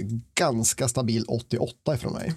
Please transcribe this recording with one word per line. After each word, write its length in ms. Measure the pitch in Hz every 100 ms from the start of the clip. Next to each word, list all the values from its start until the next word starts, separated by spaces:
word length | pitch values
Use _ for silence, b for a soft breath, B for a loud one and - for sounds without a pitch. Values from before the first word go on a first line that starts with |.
| 101 117 - -
ganska 500 | 156 113 113 - -
stabil 380 | 135 110 113 -
åttioåtta 680 | 117 - 120 95 - - 135
ifrån 180 | -
mig. 200 | - -